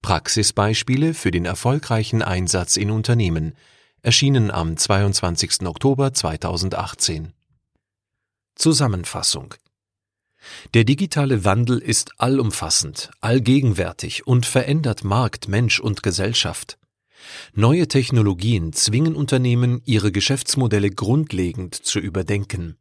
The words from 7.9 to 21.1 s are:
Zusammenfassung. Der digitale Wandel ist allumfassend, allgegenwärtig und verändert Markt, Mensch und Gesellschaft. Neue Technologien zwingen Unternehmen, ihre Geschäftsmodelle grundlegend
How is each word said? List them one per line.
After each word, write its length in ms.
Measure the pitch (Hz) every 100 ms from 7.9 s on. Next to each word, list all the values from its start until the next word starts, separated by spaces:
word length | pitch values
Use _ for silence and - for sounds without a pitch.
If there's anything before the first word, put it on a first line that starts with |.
| _ _ _ _ _ _ -
Zusammenfassung. 1000 | 160 139 131 95 85 90 - - 107 - _ _ _ _ _ _ _ _ - - -
Der 100 | 120
digitale 640 | 110 147 190 151 139 120 98
Wandel 340 | 98 120 123
ist 400 | - 113 - -
allumfassend, 880 | 120 135 113 - 80 - 71 71 - -
allgegenwärtig 1040 | 110 127 120 135 135 92 87 - 98 - -
und 180 | 123 120
verändert 600 | 131 127 151 139 104 98
Markt, 420 | 107 123 - 104
Mensch 320 | 101 120 -
und 240 | 110 98
Gesellschaft. 760 | - 87 98 117 85 82 - - _ _ _ _ - - -
Neue 340 | 101 113 165 170
Technologien 880 | 135 123 123 104 87 107 110 82
zwingen 420 | - - 117 160 151
Unternehmen, 680 | 139 131 127 120 123 123 -
ihre 260 | 107 101
Geschäftsmodelle 760 | 98 - 135 - 135 120 104 101
grundlegend 840 | 98 104